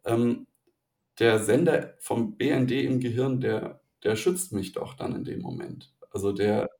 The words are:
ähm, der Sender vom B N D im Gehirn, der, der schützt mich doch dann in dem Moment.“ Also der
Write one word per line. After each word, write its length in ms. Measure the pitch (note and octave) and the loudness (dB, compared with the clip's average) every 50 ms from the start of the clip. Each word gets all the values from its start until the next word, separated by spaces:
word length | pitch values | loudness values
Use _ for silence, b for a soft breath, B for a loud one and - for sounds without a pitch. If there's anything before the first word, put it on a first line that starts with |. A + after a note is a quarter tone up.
| _ | _
ähm, 400 | - A#2 A#2 A#2+ A#2+ - - - _ _ _ _ _ _ _ _ _ _ _ _ _ _ - | 0 0 2 2 2 0 -2 -8 _ _ _ _ _ _ _ _ _ _ _ _ _ _ 2
der 200 | A#2 A#2 A2 G#2 | 4 4 4 4
Sender 560 | G2+ G2+ A2 C#3 F3 E3 D3 - - - - _ | 4 4 4 4 6 4 4 2 0 -4 -14 _
vom 380 | - - B2 A#2+ A2+ G#2+ - | -6 -4 -2 -2 -2 -2 -2
B 120 | - A#2+ C#3+ | -2 0 0
N 180 | E3 C3 B2+ | 2 2 2
D 180 | - A#2 C#3 C#3 | 0 0 0 0
im 140 | C#3 C3 B2 | 0 0 0
Gehirn, 420 | B2+ A#2+ A2 B2 C3 C3+ C3 B2 | 0 -2 -2 0 0 0 0 0
der, 400 | - A2 A2 - - - - _ _ _ _ _ - | 0 0 -2 -2 -4 -8 -12 _ _ _ _ _ -2
der 120 | G#2+ A2 | -2 -2
schützt 360 | A2 - F#3 F3+ F3+ - - G#2+ | 2 0 0 0 0 -6 -4 -4
mich 200 | G2+ F#2 F#2 - | -6 -6 -4 -6
doch 220 | - - - - | -8 -8 -8 -10
dann 200 | - - - - | -8 -8 -6 -6
in 80 | - - | -6 -6
dem 160 | - - - | -6 -8 -8
Moment.“ 520 | - - G1+ - - - - - - _ _ _ - _ | -8 -8 -8 -8 -10 -10 -12 -14 -16 _ _ _ -20 _
Also 220 | - G2 G2 G2+ G2+ | -6 -2 -2 -2 0
der 360 | - G2+ G#2 G#2 G#2+ - - - | 2 2 2 2 2 -2 -4 -8